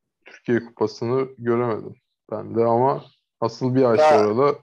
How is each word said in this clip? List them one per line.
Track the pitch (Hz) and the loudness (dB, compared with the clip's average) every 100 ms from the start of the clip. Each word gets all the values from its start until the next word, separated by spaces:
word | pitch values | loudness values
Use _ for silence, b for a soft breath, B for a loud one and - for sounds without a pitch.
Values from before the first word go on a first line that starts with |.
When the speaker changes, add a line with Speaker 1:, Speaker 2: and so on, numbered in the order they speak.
| _ _ | _ _
Speaker 1:
Türkiye | - - - 117 | -20 -12 -4 -4
Kupası'nı | 120 - 107 - 117 131 131 - | -4 -6 -6 -4 -4 -4 -4 -6
göremedim | 120 117 120 104 - - _ _ - | -4 -2 -2 -4 -10 -18 _ _ -14
ben | 107 104 107 | -12 -6 -2
de | |
ama | 117 117 131 147 - _ _ - | 0 2 2 -2 -8 _ _ -6
asıl | 113 - 131 | -6 -4 -2
bir | 127 | 2
ay | 127 113 | 4 4
Speaker 2:
Ya, | 156 | 4
Speaker 1:
sonra | 147 104 110 | 4 2 2
da | 143 - | 0 -2